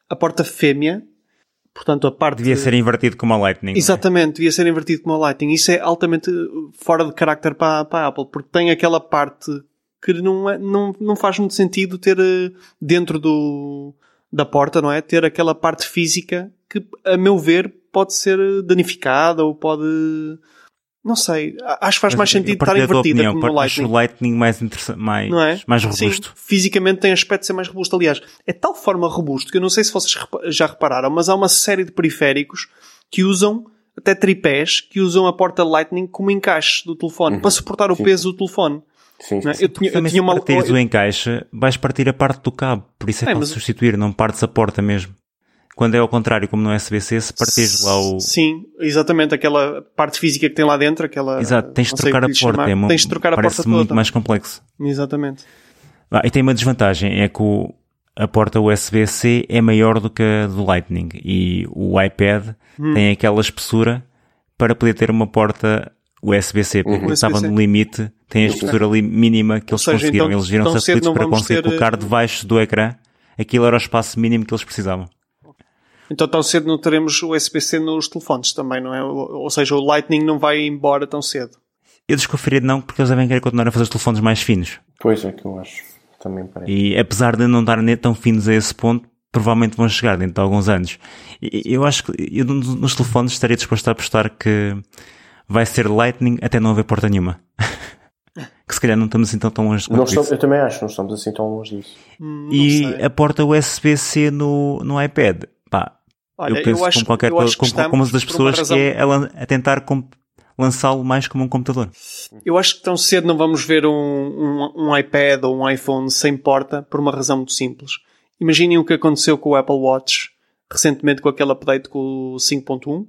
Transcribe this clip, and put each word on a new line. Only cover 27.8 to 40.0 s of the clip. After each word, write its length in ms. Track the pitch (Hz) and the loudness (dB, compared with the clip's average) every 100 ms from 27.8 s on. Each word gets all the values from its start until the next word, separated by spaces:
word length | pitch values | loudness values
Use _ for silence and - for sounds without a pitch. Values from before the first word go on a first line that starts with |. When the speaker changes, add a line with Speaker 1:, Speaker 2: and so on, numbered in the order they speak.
| 180 185 | -4 0
Speaker 1:
Aliás, 240 | 165 139 - - - | 0 0 -6 -12 -8
é 60 | |
tal 200 | 175 311 | -4 -4
forma 340 | 311 - 180 170 | -2 -2 0 0
robusto 440 | 180 151 135 - | -2 -4 -4 -2
que 60 | 185 | -2
eu 40 | |
não 80 | 185 | 0
sei 140 | 214 | 0
se 100 | 202 | 0
vocês 220 | 190 - - | -2 -4 -4
repa-, 340 | - - 165 | -6 -8 -4
já 160 | 151 156 | 0 0
repararam, 460 | - 147 127 135 | 0 -2 0 0
mas 180 | 160 170 | 0 0
há 60 | 196 | 2
uma 120 | 185 | 2
série 340 | - - 196 | 2 0 -2
de 80 | 175 | -2
periféricos 760 | - 165 151 143 139 147 - - _ - _ _ | -2 -2 2 0 0 -4 -10 -16 _ -20 _ _
que 120 | - | 0
usam, 420 | 190 185 208 226 - _ _ - | 0 2 2 0 -8 _ _ -4
até 200 | - 190 | 0 2
tripés, 640 | 190 165 156 139 165 - | 2 2 2 0 0 -2
que 180 | - 196 | -4 -2
usam 280 | 185 175 185 | 0 2 2
a 60 | |
porta 300 | 180 185 180 | 2 0 2
Lightning 440 | 165 156 160 180 180 | 2 2 0 -4 -6
como 240 | - 196 | -4 -2
encaixe 520 | 196 196 175 - - 170 | 0 0 0 0 -2 -4
do 80 | 160 | -8
telefone, 400 | 165 - 160 - | -6 -2 -2 0
Speaker 3:
Uhum. 60 | |
Speaker 1:
para 80 | 202 | 0
suportar 400 | - - 208 202 | 0 -2 -2 0
o 40 | 180 | 2
Speaker 3:
Sim. 80 | |
Speaker 1:
peso 280 | 202 185 180 | 2 2 0
do 60 | 180 | -4
telefone. 440 | 190 190 165 147 - _ _ _ | -4 -2 -2 -2 -12 _ _ _
Speaker 3:
Sim, 200 | - 104 | -6 -4
Speaker 1:
Não 80 | 147 | -2
é? 20 | |
Speaker 3:
sim. 100 | 147 185 | 0 -2
Speaker 1:
Eu 40 | |
tinha, 200 | - 190 | 0 -2
eu 40 | |
Speaker 2:
Também 160 | 170 | 0